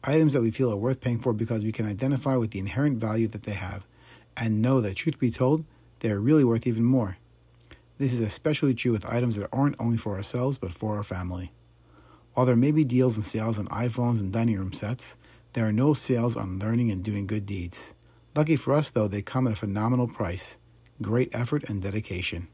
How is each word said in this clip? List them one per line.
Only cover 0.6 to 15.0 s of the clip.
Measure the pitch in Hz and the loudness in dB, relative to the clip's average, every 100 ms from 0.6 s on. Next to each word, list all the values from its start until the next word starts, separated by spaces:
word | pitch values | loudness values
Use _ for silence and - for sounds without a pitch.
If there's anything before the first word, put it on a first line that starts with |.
| 127 | 0
are | 101 | 2
worth | 120 131 | -2 0
paying | 120 117 | -2 0
for | 123 | 0
because | 110 113 113 | 0 -2 -2
we | 107 | -2
can | 110 | -2
identify | 107 98 131 139 139 131 | -4 -2 -2 0 0 0
with | 110 | 0
the | 98 | -4
inherent | 98 131 147 120 | -4 0 0 0
value | 107 113 110 | -2 0 -2
that | 107 | -2
they | - | -8
have, | 101 92 95 - _ - - _ - | -8 -8 -10 -14 _ -20 -20 _ -4
and | 113 107 | 0 2
know | 120 131 | 4 4
that, | 107 | 2
truth | 95 160 147 | -2 -4 0
be | 123 | -2
told, | - 131 160 156 _ _ _ | 2 2 2 -2 _ _ _
they | 113 | -4
are | 101 | 0
really | 113 156 | 4 6
worth | 127 113 127 | 6 4 0
even | 113 | 2
more. | 117 131 104 90 _ _ _ _ - - _ - | 4 4 0 -6 _ _ _ _ -20 -20 _ -4
This | 139 | -2
is | 120 | 0
especially | 110 - 151 151 139 | -2 0 0 2 2
true | 117 123 | 2 0
with | 110 | 0
items | 107 117 123 | 0 0 0
that | 107 98 | -2 -4
aren't | 127 143 - | 0 0 0
only | 117 117 | 0 0
for | 107 | -2
ourselves, | 98 95 120 131 135 | -4 -4 -2 -2 -2
but | 98 | -8
for | - 110 104 | -6 -4 -4
our | |
family. | 101 92 90 90 92 - _ _ _ - - - _ | -4 -6 -6 -6 -8 -14 _ _ _ -20 -20 -20 _
While | - 127 | 2 4
there | |
may | 117 139 | 6 6
be | 151 | 4
deals | 143 127 127 107 | 4 4 4 2
and | |
sales | 101 110 110 107 | -2 -2 -2 -2
on | 95 | -4
iPhones | 101 123 120 120 117 | -2 -2 0 0 0
and | 95 | 0
dining | 110 117 101 | 0 2 0
room | 95 | -2
sets, | - 104 123 | -4 -6 -6